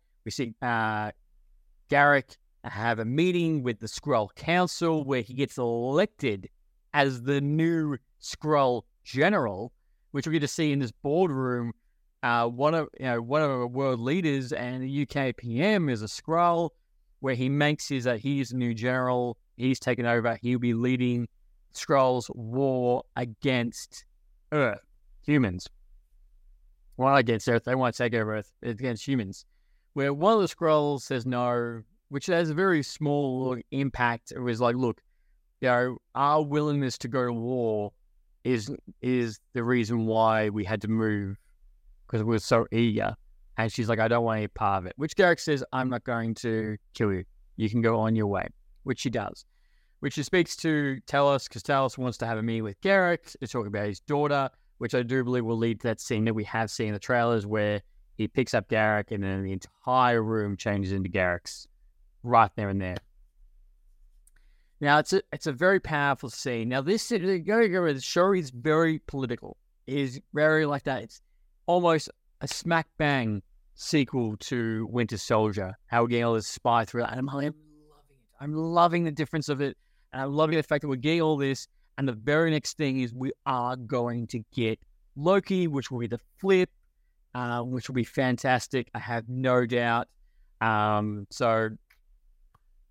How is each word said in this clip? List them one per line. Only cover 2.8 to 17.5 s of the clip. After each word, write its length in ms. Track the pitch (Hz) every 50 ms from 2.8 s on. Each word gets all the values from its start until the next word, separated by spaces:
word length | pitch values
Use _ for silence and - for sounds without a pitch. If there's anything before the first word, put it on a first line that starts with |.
| 113 117 117 110
a 60 | 110
meeting 580 | 113 127 151 175 185 175 175 170 160 160 147 123
with 180 | 123 110 -
the 60 | 113
Skrull 420 | 107 - - - 143 127 113 104 95 -
Council 680 | - - 156 170 180 180 170 - - 170 165 160 156 139
where 180 | 135 139 127 107
he 120 | 98 127
gets 240 | 131 139 - - 139
elected 880 | 123 117 117 117 120 127 139 165 208 208 _ - 147 120 104 95 92 - _ _ _ _ _ _ _ _ -
as 280 | 147 139 139 131 120 120
the 180 | 135 143 139
new 580 | 143 143 151 160 165 165 170 160 156 147 139 - _ _ _ _
Skrull 600 | - - - - - 151 151 143 135 127 123 110 - _ _ _ -
general, 680 | - - 131 151 190 208 180 131 107 95 92 113 - _ _ _ _ _ _ _ _ -
which 140 | 143 -
we 60 | 160 156
get 80 | 160
to 80 | 143 135
see 240 | - - 160 151 143
in 60 | 143
this 140 | 135 113 -
boardroom. 800 | _ - 139 147 175 190 170 135 131 131 127 123 120 120 117 - _ _ _ _ _ _ _ _ _ -
Uh, 260 | 120 120 120 120 120
one 260 | 120 123 139 151 165
of, 140 | 160 147 - - -
you 80 | 131
know, 140 | 131 120 117
one 220 | 117 120 139 156 156
of 80 | 143
our 160 | 135 123 123
world 340 | 120 123 135 139 135 127 113
leaders 520 | 117 131 156 190 170 151 139 135 127 120 151
and 300 | - 123 123 127 127 127
the 80 | 131
U 160 | 139 143 143
K 260 | - - 143 135 127 117
P 280 | - - 120 113 123
M 280 | 170 214 214 190 165 139
is 140 | 120 104 110
a 40 |
Skrull, 640 | 104 - - - - 160 170 175 175 170 165 170 151 - _ _ _ _ _ _ _ _ -
where 140 | 139 131 127
he 140 | 123 127
makes 400 | 131